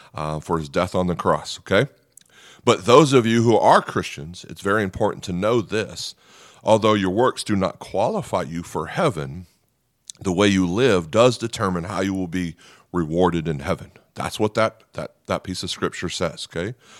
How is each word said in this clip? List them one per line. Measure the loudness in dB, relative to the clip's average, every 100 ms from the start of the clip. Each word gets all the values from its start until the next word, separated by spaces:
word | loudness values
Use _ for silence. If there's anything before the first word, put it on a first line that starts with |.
| -16
uh, | -10 -8 -6
for | -4 -6
his | -4
death | -2 -2
on | 0 -2
the | -2
cross, | 0 0 -2 -12
okay? | -2 0 0 _ _ _ _ _ -20 -4
But | 0 0
those | 6 8 8
of | 6
you | 4 4
who | 4 4
are | 6 4
Christians, | 2 -6 -6 -10 -14 -16 -18
it's | -6
very | -2 0
important | -2 -2 -2 -4
to | -6
know | -2 0 0
this. | -2 -6 -6 -10 -14 -14 _ -20 -20 _
Although | 2 4 4
your | 2 2
works | 2 0 0
do | -2 0
not | -2 -4
qualify | -8 -2 -2 -2 -4 -4
you | -4 -8
for | -8 -8 -6
heaven, | -2 -2 -2 -8 -12 -18 _ _ _ _ _ -20 -8
the | -2
way | 2 4
you | 4 2
live | 2 2 2 2
does | 4 4 2
determine | -6 -4 -2 -2
how | -4 -4
you | -2
will | -2 -4
be | -4 -6 -8 -20 -20 _
rewarded | -4 0 2 2 2 -2
in | -4
heaven. | -4 -6 -8 -20 _
That's | -10 -8 -2
what | -2
that, | 0 -2 -2 _
that, | -12 -12 _ -6
that | -4
piece | -4 -8
of | -8
scripture | -4 -6 -4 -8
says, | -4 -6 -6 -12
okay? | -10 -10 -10 _